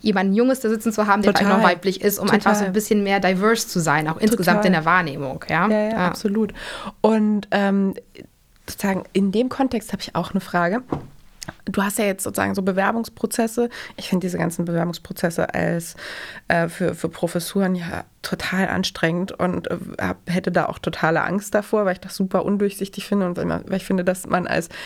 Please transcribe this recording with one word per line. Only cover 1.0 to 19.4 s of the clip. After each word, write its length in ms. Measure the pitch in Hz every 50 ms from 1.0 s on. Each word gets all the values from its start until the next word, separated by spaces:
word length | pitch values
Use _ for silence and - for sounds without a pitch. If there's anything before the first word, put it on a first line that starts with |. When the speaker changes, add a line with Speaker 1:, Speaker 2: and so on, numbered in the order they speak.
| 208
Speaker 1:
haben, 160 | 208 196 208
der 100 | 202 202
vielleicht 160 | 196 - 202 202
noch 80 | 190
Speaker 2:
Total. 140 | 190 220 180
Speaker 1:
weiblich 280 | 180 175 - 196 185 -
ist, 180 | - 202 196 -
um 100 | 196 202
einfach 220 | - 208 - 202 214
so 60 | 208
ein 60 | 202
Speaker 2:
Total. 60 | 190
Speaker 1:
bisschen 300 | 185 214 208 - 214 208
mehr 180 | 202 196 196 196
diverse 460 | 185 185 190 185 202 220 233 214 - -
zu 120 | - 185
sein, 280 | 156 156 143 156 151 156
auch 100 | 165 -
insgesamt 400 | 208 214 233 202 170 175 175 208
Speaker 2:
Total. 80 | 214
Speaker 1:
in 60 | 202
der 120 | 185 160 156
Wahrnehmung, 600 | 165 175 185 175 147 135 143 139 131 135 160 - -
ja? 200 | 160 160 180 214
Speaker 2:
Ja, 100 | 214 214
ja, 120 | 214 214
Speaker 1:
Ja. 160 | 226 208 180
Speaker 2:
absolut. 460 | 175 - - - 208 202 220 220 208 - - - - - - - - - -
Und, 480 | - 214 220 220 214 214 214 208 202 -
ähm, 440 | - 202 202 196 196 196 196 190 - - - _ - - - - _ _ _ _ _ _ _
sozusagen 380 | - - - - 202 190 185 - -
in 200 | - 190 196 196
dem 160 | 185 214 254 254
Kontext 440 | - - 269 254 - 220 - -
hab 80 | - -
ich 140 | - - -
auch 160 | 165 175 -
eine 100 | - 190
Frage. 420 | - - - 175 170 175 202 254 254 - - - - - - - - - - - - - - - -
Du 180 | - 190 208
hast 160 | 196 202 - -
ja 60 | 214
jetzt 180 | 202 190 190
sozusagen 320 | - - 208 - 196 196 190
so 80 | 196
Bewerbungsprozesse. 1080 | 185 196 185 185 196 202 220 233 226 - - - - 214 - - 226 226 - 240 240 240 - - - - -
Ich 120 | - - -
find 140 | 190 180
diese 160 | 185 180 175 170
ganzen 260 | 165 170 170 - 170
Bewerbungsprozesse 880 | 175 170 165 170 175 170 - - - 185 - - 170 165 170 - - -
als, 420 | - 170 165 170 170 165 - - - - - - - - - - - - -
äh, 200 | 170 170 170 165
für, 260 | - - 180 165 170
für 140 | - - 165
Professuren 640 | - - - 165 - 175 165 - - 196 196 185 185
ja 300 | 180 170 170 - - - - _ _
total 460 | - - 190 - - - 185 190 190 -
anstrengend 640 | - 185 190 - - - - 165 170 175 190 190
und, 360 | - -